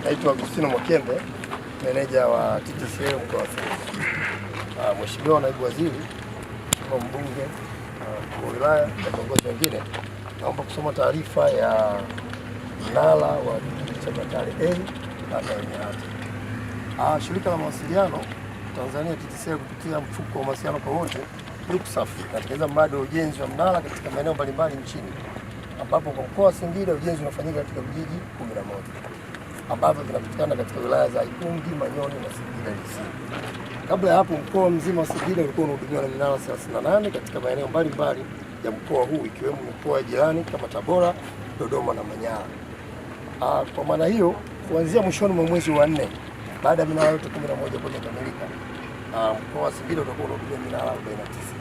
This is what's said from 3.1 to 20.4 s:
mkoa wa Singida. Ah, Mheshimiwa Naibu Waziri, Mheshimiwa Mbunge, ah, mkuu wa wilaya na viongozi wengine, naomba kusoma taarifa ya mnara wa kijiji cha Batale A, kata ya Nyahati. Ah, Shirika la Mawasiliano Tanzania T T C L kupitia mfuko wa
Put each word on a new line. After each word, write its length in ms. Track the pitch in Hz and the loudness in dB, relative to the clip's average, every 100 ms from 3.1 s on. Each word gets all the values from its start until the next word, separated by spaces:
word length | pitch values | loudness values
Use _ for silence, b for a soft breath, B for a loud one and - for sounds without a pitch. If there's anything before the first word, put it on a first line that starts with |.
| 135 | -2
mkoa 240 | - - | -2 -2
wa 60 | - | -2
Singida. 300 | - - - - - - - - - 104 - - - - | -4 -4 -4 -6 -4 -4 -2 -4 -4 -6 -8 -8 -2 0
Ah, 40 | |
Mheshimiwa 460 | 101 104 117 147 156 | 0 -2 -2 4 4
Naibu 240 | 135 131 | 4 0
Waziri, 260 | 127 123 165 127 - - - 110 - 113 - | -2 0 0 -2 -6 -10 -10 -10 -10 -10 -2
Mheshimiwa 280 | - - 131 | -2 0 -2
Mbunge, 440 | 120 139 143 139 135 - - - - - | -2 -4 -4 -4 -6 -8 -10 -10 -10 -8
ah, 180 | - 107 - | -8 -6 -6
mkuu 200 | - - | -6 -4
wa 60 | |
wilaya 340 | 120 143 151 196 | 2 6 6 6
na 240 | - - - | 0 -4 -2
viongozi 320 | 123 131 - | 8 8 8
wengine, 340 | 117 - 107 - - - - - - | -2 -2 -2 -4 -8 -8 -10 -10 -4
naomba 220 | 131 139 | -4 -2
kusoma 300 | 139 - 151 | -4 -4 -2
taarifa 580 | 143 127 151 156 - 147 | 4 4 4 0 4 6
ya 420 | 127 113 110 107 101 101 - - - - - - - - | 6 6 6 4 2 -4 -8 -8 -8 -8 -10 -8 -6 2
mnara 240 | - 156 156 147 147 - | 6 8 8 6 4 0
wa 80 | - | -2
kijiji 440 | - - - - | -4 -6 -6 -4
cha 60 | - | -4
Batale 420 | - - - - - | -4 -4 -2 -2 2
A, 160 | 160 180 196 - - - - | 2 2 -2 -8 -8 -8 -4
kata 200 | - - | -4 -2
ya 80 | 104 | -4
Nyahati. 460 | 101 - 101 - - - - - - - - - - - | -4 -6 -6 -6 -8 -8 -8 -6 -6 -6 -6 -6 -6 0
Ah, 200 | 135 156 | 2 2
Shirika 300 | - 175 190 | 0 0 0
la 60 | 165 | 0
Mawasiliano 600 | 151 147 147 180 190 147 - - - - - - | -2 -4 0 4 4 0 -6 -8 -10 -10 -8 -6
Tanzania 360 | 131 139 165 160 | -4 -2 -2 -4
T 80 | - | -6
T 40 | - | -8
C 60 | - | -4
L 80 | 156 | -4
kupitia 420 | 131 - 165 156 | -4 -8 -4 -4
mfuko 380 | 135 - - | -4 -8 -6
wa 60 | 147 | -4